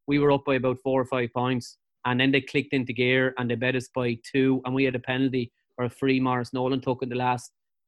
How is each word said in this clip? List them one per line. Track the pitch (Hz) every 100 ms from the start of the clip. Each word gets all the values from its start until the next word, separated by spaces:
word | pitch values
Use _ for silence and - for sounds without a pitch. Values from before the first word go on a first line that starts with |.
| -
We | 143
were | 143
up | 139 143
by | 131
about | 127 123
four | 135 131
or | 123
five | 127 117 123
points, | 123 123 - - _ _ 123
and | 123
then | 135
they | 135
clicked | 135 143 -
into | 139 127
gear, | 120 127 131 131 127
and | 120
they | 117
bet | 127 127
us | 123
by | 131 123 117 -
two, | 135 135 131 127
and |
we | 131
had | 135 123
a |
penalty | 131 127 131 127 120 _ _ -
or | 123
a |
free. | - 135 131
Morris | 131 127 117
Nolan | 127 127 135
took | 131 123
in | 127
the | 120
last | 127 123 - _ _ _